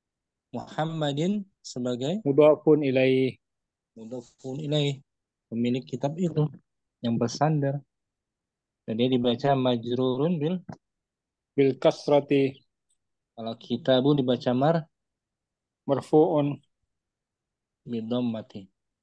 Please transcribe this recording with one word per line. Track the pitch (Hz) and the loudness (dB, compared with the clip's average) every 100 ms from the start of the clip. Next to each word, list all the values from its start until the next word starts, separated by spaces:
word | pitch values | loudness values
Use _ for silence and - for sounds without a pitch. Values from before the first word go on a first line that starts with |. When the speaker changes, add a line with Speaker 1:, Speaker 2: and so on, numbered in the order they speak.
| _ _ _ _ _ | _ _ _ _ _
Speaker 1:
Muhammadin | 120 - - 160 160 147 139 175 208 190 _ | -14 -10 -6 -6 -4 -4 -2 -2 -4 -8 _
sebagai | - 127 123 120 135 208 143 | -14 -8 -6 -4 -4 -2 0
Speaker 2:
Mudhafun | 139 151 147 - 151 | 6 6 6 4 4
ilaih. | 139 131 131 131 131 110 _ _ _ _ _ | 4 2 4 4 0 -4 _ _ _ _ _
Speaker 1:
Mudhafun | 117 110 123 - _ 131 139 | -20 -14 -14 -14 _ -12 -10
ilaih. | 147 151 143 139 _ _ _ _ _ | -4 -2 -2 -4 _ _ _ _ _
Pemilik | 117 120 127 - | -4 -2 -2 -6
kitab | 123 143 160 | -6 -6 -2
itu | 180 151 147 - _ _ _ _ | -4 -2 -2 -4 _ _ _ _
yang | 120 117 | -4 -2
bersandar. | 117 - 151 151 139 139 - _ _ _ _ _ _ _ _ _ - | -2 -2 0 0 -2 -4 -10 _ _ _ _ _ _ _ _ _ -8
Dan | 110 | -2
dia | 127 | 0
dibaca | 127 123 113 143 | 2 0 0 0
majrurun | 135 127 120 117 123 127 127 156 170 | 0 0 -2 -4 -2 -2 0 -2 -2
bil | 151 180 - - _ _ _ _ _ _ _ - | -2 -4 -8 -18 _ _ _ _ _ _ _ 2
Speaker 2:
Bil | 139 131 | 2 2
kasrati. | 160 147 - 143 139 139 135 135 _ _ _ _ _ _ _ | 0 0 2 0 2 0 0 -4 _ _ _ _ _ _ _
Speaker 1:
Kalau | - 113 120 | -12 -10 -12
kitabu | - 120 135 127 135 147 | -6 -4 2 4 6 2
dibaca | 127 120 131 | 2 0 0
mar | 123 143 165 151 _ _ _ _ _ _ _ _ _ - | 0 2 0 -4 _ _ _ _ _ _ _ _ _ -2
Speaker 2:
Marfu'un. | 131 - 156 170 151 143 139 _ _ _ _ _ _ _ _ _ _ _ _ - | -2 2 4 4 2 0 -4 _ _ _ _ _ _ _ _ _ _ _ _ -10
Speaker 1:
Bidhammati. | 117 110 123 123 110 - 104 95 _ _ _ | -8 -4 -4 -4 -6 -12 -18 -20 _ _ _